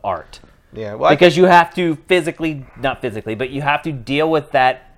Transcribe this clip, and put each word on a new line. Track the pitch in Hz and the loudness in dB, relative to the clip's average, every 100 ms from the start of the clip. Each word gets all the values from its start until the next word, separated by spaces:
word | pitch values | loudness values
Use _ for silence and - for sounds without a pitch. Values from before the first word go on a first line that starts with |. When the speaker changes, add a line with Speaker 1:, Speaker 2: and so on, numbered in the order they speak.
Speaker 1:
art. | 101 87 - - - _ _ | -8 -8 -10 -20 -20 _ _
Speaker 2:
Yeah, | - 107 110 | -14 -12 -2
well, | 147 | 0
I | 185 | 4
Speaker 1:
Because | 175 160 | 4 6
you | 185 | 6
have | 175 170 - | 6 4 0
to | 175 156 - | -4 -4 0
physically, | 180 160 160 160 147 127 - | 0 0 -6 -6 -8 -12 -8
not | 127 123 | -6 -6
physically, | 127 107 110 | -8 -8 -8
but | 110 131 | -8 -6
you | 139 | -6
have | 143 147 | -4 -4
to | 165 | -4
deal | 139 113 139 156 | -10 -6 -2 0
with | 160 143 | -2 0
that | 139 127 131 _ | 0 2 0 _